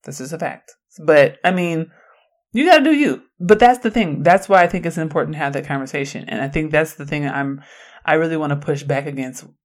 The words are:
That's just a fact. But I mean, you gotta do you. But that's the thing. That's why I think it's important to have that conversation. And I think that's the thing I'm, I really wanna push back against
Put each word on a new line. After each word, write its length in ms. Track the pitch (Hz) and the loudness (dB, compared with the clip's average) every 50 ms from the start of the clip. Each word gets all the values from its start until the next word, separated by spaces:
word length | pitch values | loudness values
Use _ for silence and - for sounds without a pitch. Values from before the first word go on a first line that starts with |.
| _ | _
That's 140 | - 139 - | -16 -14 -14
just 120 | 131 131 | -12 -12
a 80 | 170 160 | -10 -8
fact. 320 | 170 143 - 139 _ _ _ _ _ _ _ - 160 | -8 -8 -10 -12 _ _ _ _ _ _ _ -8 0
But 360 | 151 156 147 139 120 - _ _ | 4 6 6 6 4 2 _ _
I 80 | 180 | -2
mean, 400 | 185 180 175 175 165 160 170 - _ _ _ _ _ _ _ _ _ _ _ _ _ | 0 0 -2 -2 -4 -4 -6 -8 _ _ _ _ _ _ _ _ _ _ _ _ _
you 120 | 226 285 349 | 0 4 6
gotta 180 | 359 311 262 | 6 6 6
do 80 | 320 311 | 4 2
you. 260 | 285 294 202 127 - _ _ _ _ | 2 2 0 -2 -4 _ _ _ _
But 220 | 175 175 208 214 | 2 2 4 6
that's 200 | 240 240 254 247 | 6 4 4 4
the 120 | - 233 | -2 -4
thing. 320 | 214 240 214 165 143 151 147 | -2 0 -2 -2 -2 0 4
That's 240 | 170 175 196 190 - | 4 4 4 4 4
why 160 | 202 185 175 | 4 4 4
I 40 | 170 | 4
think 180 | 180 180 165 | 2 -2 -4
it's 120 | 170 151 175 | -4 -4 -4
important 360 | 165 156 151 165 139 151 156 | -6 -4 -2 -4 -4 -4 -4
to 60 | 147 | -6
have 120 | 143 143 139 | -6 -4 -4
that 120 | 139 139 - | -6 -6 -6
conversation. 560 | 143 139 135 135 - 143 139 139 - - - - | -6 -6 -6 -6 -6 -6 -6 -6 -8 -14 -12 -10
And 120 | - - | -8 -6
I 60 | 127 139 | -6 -4
think 240 | 147 156 156 156 | -4 -4 -4 0
that's 220 | 147 151 160 156 - | 0 0 0 0 -6
the 100 | - 143 | -14 -10
thing 220 | 143 151 147 143 139 | -8 -6 -4 -4 -4
I'm, 340 | - 139 139 139 139 139 - _ - - - - _ - _ | -4 -4 -6 -6 -6 -10 -14 _ -20 -20 -20 -20 _ -10 _
I 80 | - 151 | 0 0
really 240 | 160 165 165 165 156 | 2 2 0 -2 -4
wanna 180 | 151 147 143 | -2 -4 -4
push 280 | 143 147 - 147 139 143 | -4 -4 -4 -6 -6 -4
back 240 | 143 143 135 139 151 | -4 -4 -4 -4 -6
against 360 | 139 135 131 131 131 - - - _ _ _ | -8 -8 -10 -10 -10 -16 -20 -20 _ _ _